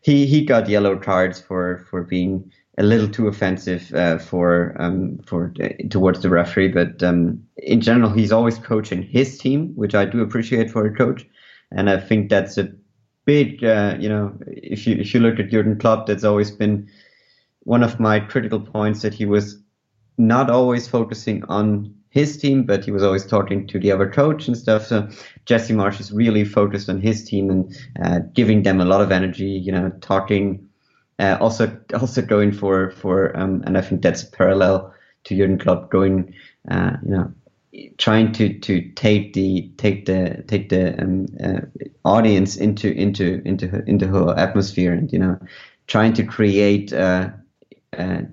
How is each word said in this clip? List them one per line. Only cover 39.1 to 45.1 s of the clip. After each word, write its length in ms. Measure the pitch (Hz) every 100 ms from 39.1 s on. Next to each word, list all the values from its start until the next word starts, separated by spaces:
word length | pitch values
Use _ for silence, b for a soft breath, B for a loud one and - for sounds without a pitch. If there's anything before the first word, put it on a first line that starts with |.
| 104 101
the, 360 | 95 95 92 - -
take 300 | 107 98 98
the, 360 | 92 90 - -
take 240 | 101 98
the, 280 | 92 90 -
um, 280 | 92 92 95 -
uh, 160 | 92 92 - - - _ -
audience 500 | 107 113 98 98 -
into, 340 | 107 104 98
into, 500 | - 101 98 90 92
into, 400 | - 98 90 87 -
into 200 | 98 92
her 280 | 95 85 -
atmosphere 560 | 95 101 98 - 90
and, 180 | 85 151